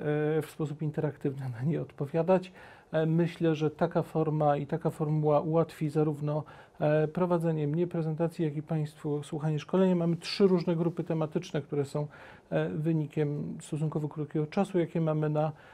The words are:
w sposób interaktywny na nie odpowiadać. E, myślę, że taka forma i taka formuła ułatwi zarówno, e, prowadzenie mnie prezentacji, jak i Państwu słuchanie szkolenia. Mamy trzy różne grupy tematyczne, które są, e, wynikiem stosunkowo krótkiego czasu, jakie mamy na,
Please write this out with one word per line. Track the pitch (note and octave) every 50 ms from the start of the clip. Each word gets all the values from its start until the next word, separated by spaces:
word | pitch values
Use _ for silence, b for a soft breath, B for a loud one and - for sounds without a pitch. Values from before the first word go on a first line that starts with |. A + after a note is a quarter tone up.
| - D3+ D3+ D3+ D3+ D3+ D#3 D#3 D3+
w | -
sposób | - - D#3+ C#3+ D3+ - D#3+
interaktywny | D3+ D3+ - D3+ D3+ C#3 - - D3 C3+ C#3 C3+ C3
na | A#2+ A2+ C3
nie | D#3 D3+ D3
odpowiadać. | C#3+ C#3 - - D3 C3 - E3 D#3+ E3+ F#3+ F#3 F#3 - B B B B B B B B -
E, | D#3 D#3+
myślę, | D#3+ D#3+ E3 F3 D#3+ - - E3+ E3 D#3+
że | D3 D#3 D3
taka | D3+ - F3+ D#3+ - E3+ D#3+
forma | - - D#3+ D#3 D3+ D3+ D3+ D3+ D3 C#3+
i | C#3+ D3
taka | - - D#3+ - D#3
formuła | - - E3 D3 D#3 D#3 D3+ D3+ D3 D3
ułatwi | F#3 D#3+ D#3 E3 D#3+ D#3+ - - D#3+ D3+
zarówno, | D3 D#3+ D3+ D#3 D3+ C#3+ D3 D3 D3 D3+ C#3+ B B B B B B -
e, | E3 D3+ D3+ D#3 D#3 D#3
prowadzenie | D#3 F3 F3+ F3 F3+ E3+ D#3+ E3+ D#3+ D#3 D3+ C#3+
mnie | D3 E3+ F3
prezentacji, | F3 F3 E3+ D#3+ D#3+ D#3 D3 E3+ E3 E3 - E3+
jak | D3+ C#3+
i | D#3 D3+
Państwu | - E3 D#3 D3+ D3 - - - D#3 D3 D3 C#3+
słuchanie | - - D3+ C#3+ D#3+ D#3 D3
szkolenia. | - - - F#3 F#3+ F#3 F3+
Mamy | F3 E3+ E3+ E3
trzy | E3 - - - - G#3
różne | F#3+ F#3 F3 E3+ - E3+
grupy | D#3+ E3+ E3 E3+ - D#3+
tematyczne, | - E3 D#3+ D#3+ D#3 - F#3 - - - D3+ C3
które | - D3+ C#3+ C#3
są, | C#3 - D3+ D3 D3 B B B B B B B -
e, | E3 D#3 D#3 E3+
wynikiem | F#3 D#3+ D3+ E3 E3 D#3 D3+ C#3+ - D#3+ D3+ D3 D3 D3 D#3+ E3 E3 D#3+
stosunkowo | - - - D3 D#3+ D#3 - D#3+ D3+ D3
krótkiego | - D#3 D3 C#3+ - D#3+ D3+
czasu, | D3+ - G3+ G3 F#3+ - F3+
jakie | E3 D#3+ - E3+
mamy | E3 D#3 D#3 D#3 D#3 D3+
na, | D3+ D3+ D3+ D#3 D3+ B B B